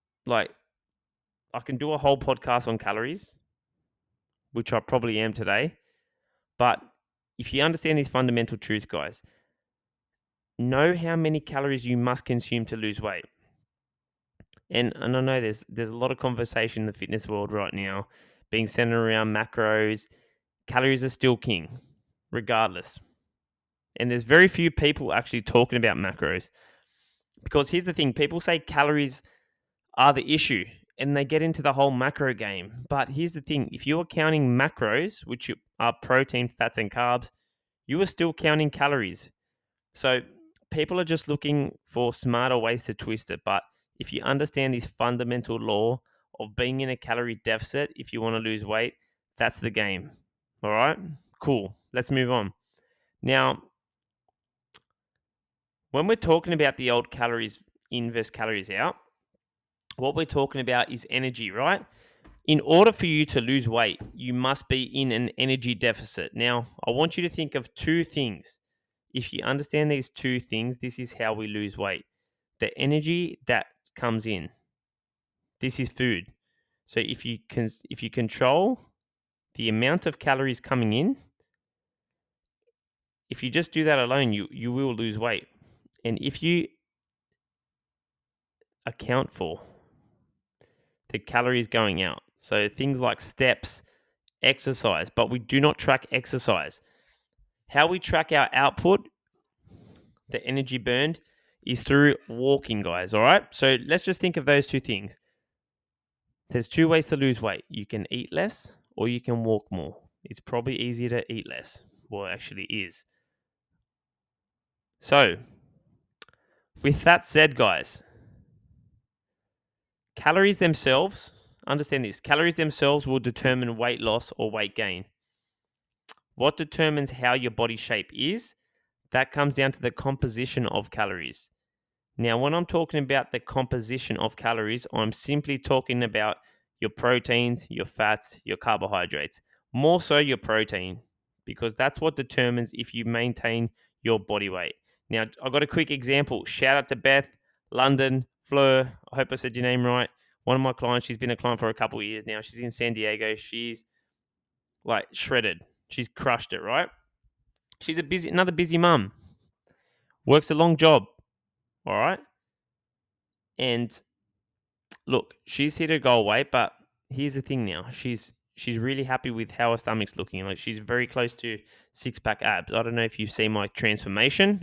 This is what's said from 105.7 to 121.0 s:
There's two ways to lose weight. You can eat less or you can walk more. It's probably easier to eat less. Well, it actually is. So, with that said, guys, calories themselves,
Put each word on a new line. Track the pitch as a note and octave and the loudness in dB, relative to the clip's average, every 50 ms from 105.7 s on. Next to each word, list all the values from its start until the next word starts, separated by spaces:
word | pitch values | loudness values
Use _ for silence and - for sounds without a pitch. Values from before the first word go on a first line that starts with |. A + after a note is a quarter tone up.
| _ _ _ _ _ _ _ _ _ _ _ _ _ _ _ - | _ _ _ _ _ _ _ _ _ _ _ _ _ _ _ -4
There's | - B2 A#2 - | -4 -4 -4 0
two | - D#3+ D#3+ D#3+ | 2 4 6 6
ways | E3 D#3+ D3 | 6 4 4
to | - D#3+ | 2 0
lose | C#3 C3+ C3+ B2 A2+ | 2 2 2 2 2
weight. | A#2+ G#2+ F#2 - - - | -2 -4 -4 -4 -8 -12
You | D#3+ G#2+ G2+ | -12 -12 -10
can | - - G#2+ F#2+ - | -8 -8 -8 -6 -6
eat | - B2 - - | -8 -8 -8 -6
less | - - F3+ G#3 - - - - - _ _ _ - | -4 -2 -2 -2 -4 -10 -16 -20 -20 _ _ _ -6
or | - A2 A#2+ | -4 -2 -2
you | A#2+ A#2+ | -2 -4
can | - - A#2+ A#2 A2+ | -4 -4 -4 -2 0
walk | A2+ A2 G#2 - - | 0 0 0 -2 -4
more. | G2 F2+ D2+ D2+ - - _ _ _ _ - | -8 -8 -8 -8 -12 -16 _ _ _ _ -20
It's | - - - | -18 -18 -18
probably | - - - A#2+ A#2 C3+ C3 - | -10 -6 -4 -4 -4 -4 -4 -4
easier | A#2 B2 A#2+ A#2 A#2+ A#2 | -4 -6 -6 -4 -4 -2
to | A#2+ A#2+ - - | -2 -4 -4 -6
eat | A2+ A2 - - | -8 -10 -10 -12
less. | B1+ B1+ - - - - _ _ _ _ _ - | -12 -14 -14 -16 -18 -20 _ _ _ _ _ -12
Well, | G#2+ G2+ G2 | -10 -10 -8
it | F2+ | -8
actually | F2+ - - - G2+ G2 G2 | -10 -10 -12 -14 -12 -12 -10
is. | - - G#2+ F#2+ E2+ - - - _ _ _ _ _ _ _ _ _ _ _ _ _ _ _ _ _ _ _ _ _ _ _ _ _ _ _ _ _ _ _ _ _ _ _ _ _ _ _ | -8 -6 -8 -8 -8 -12 -18 -20 _ _ _ _ _ _ _ _ _ _ _ _ _ _ _ _ _ _ _ _ _ _ _ _ _ _ _ _ _ _ _ _ _ _ _ _ _ _ _
So, | - - C#3+ C#3+ C3+ G2 E2 G2+ - - - _ _ _ _ _ _ _ _ _ _ _ _ - - _ _ _ _ _ _ _ _ _ - - | -2 4 6 6 6 6 4 0 -8 -16 -20 _ _ _ _ _ _ _ _ _ _ _ _ -20 -20 _ _ _ _ _ _ _ _ _ -10 -2
with | - C#3 C#3+ - - | 0 0 0 4 6
that | E3 F3 - - | 6 6 6 4
said, | - - D3+ D#3 D3+ C3 | 2 4 4 4 4 4
guys, | - B2 G2+ F2 C#2+ - - - - - _ _ - - - - - _ _ _ _ _ _ _ _ _ _ _ _ _ _ _ _ _ _ _ _ _ _ _ _ _ _ _ _ _ _ _ _ _ _ - | 2 2 2 2 0 -4 -8 -14 -18 -18 _ _ -20 -20 -20 -20 -20 _ _ _ _ _ _ _ _ _ _ _ _ _ _ _ _ _ _ _ _ _ _ _ _ _ _ _ _ _ _ _ _ _ _ -10
calories | - - D3 E3 F#3+ G3 G3+ G3 - | -2 2 4 4 6 6 4 4 4
themselves, | F#3 E3+ D#3 - - C3+ C3 C3+ | 4 2 2 2 2 4 4 4